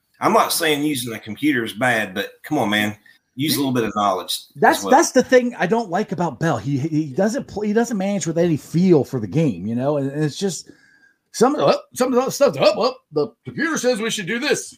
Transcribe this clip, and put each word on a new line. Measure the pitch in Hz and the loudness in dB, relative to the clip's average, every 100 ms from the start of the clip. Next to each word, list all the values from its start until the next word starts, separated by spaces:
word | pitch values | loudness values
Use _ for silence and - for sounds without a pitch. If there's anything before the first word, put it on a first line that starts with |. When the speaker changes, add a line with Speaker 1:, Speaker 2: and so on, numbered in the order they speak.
| _ _ | _ _
Speaker 1:
I'm | 139 | 0
not | 214 - | 2 2
saying | - 160 143 | 0 0 0
using | 151 139 123 | -2 -4 -6
a | 107 | -10
computer | - 104 147 127 | -12 -4 0 0
is | 113 | -2
bad, | 101 127 117 104 | -2 0 0 -2
but | 95 98 - | -6 -8 -10
come | - 151 | -6 -2
on, | 107 | 0
man, | 104 107 104 _ _ _ - | 0 0 -4 _ _ _ -6
use | 151 | -2
a | 135 | -2
little | 139 | 0
bit | 127 | 0
of | 110 104 | -2 0
knowledge | 104 92 - | 0 0 -4
as | - - 143 | -10 -10 0
Speaker 2:
That's, | 220 320 | 2 2
Speaker 1:
well. | 196 | 4
Speaker 2:
that's | 269 330 | 4 4
the | 262 | 2
thing | 247 254 247 233 | 4 4 2 -4
I | 170 | -2
don't | 220 226 | -2 -2
like | 170 214 | -4 -4
about | 175 175 120 | -4 -4 -2
Bell. | 165 127 | -2 -2
He, | 104 139 | -2 -4
he | 160 156 156 | -2 -2 -4
doesn't | 131 202 254 - | 0 0 -2 -6
play, | 190 214 | -6 -2
he | |
doesn't | 208 233 214 | 0 0 -2
manage | 196 202 160 | -2 -2 -2
with | 165 | 0
any | 175 151 | 2 0
feel | - 160 185 160 | -2 2 6 6
for | 120 131 | 4 -4
the | 107 | -2
game, | 104 160 90 98 | 0 0 0 -4
you | |
know, | 117 135 151 | -2 0 0
and, | 135 | -2
and | 143 | -2
it's | 151 - | -4 -2
just | 196 156 - - _ _ _ _ _ | -4 -4 -14 -20 _ _ _ _ _
some | - 240 | 2 2
of | 294 | 4
the, | - 285 - | 2 2 -2
some | - 262 | -4 0
of | 247 | 2
the | 262 | 0
stuff. | - 277 135 | 2 2 4
"Oh, | 220 311 | 2 2
well, | 233 254 _ | -2 -4 _
the | 151 147 _ - | -4 -4 _ -14
computer | - 320 302 | -6 -2 0
says | 247 240 | 0 0
we | 226 | -2
should | 208 170 | -4 -4
do | 233 | -4
this | 285 226 - | -2 -2 -4